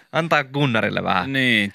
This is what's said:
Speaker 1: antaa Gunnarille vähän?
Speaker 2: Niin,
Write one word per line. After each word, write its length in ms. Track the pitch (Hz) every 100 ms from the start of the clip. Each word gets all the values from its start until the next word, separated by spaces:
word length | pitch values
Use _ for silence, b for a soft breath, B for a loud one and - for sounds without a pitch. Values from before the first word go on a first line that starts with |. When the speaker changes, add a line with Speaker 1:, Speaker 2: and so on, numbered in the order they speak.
| B
Speaker 1:
antaa 320 | 151 165 151
Gunnarille 580 | 131 143 139 113 104 92
vähän? 280 | 92 92 131
Speaker 2:
Niin, 400 | 135 127 110 101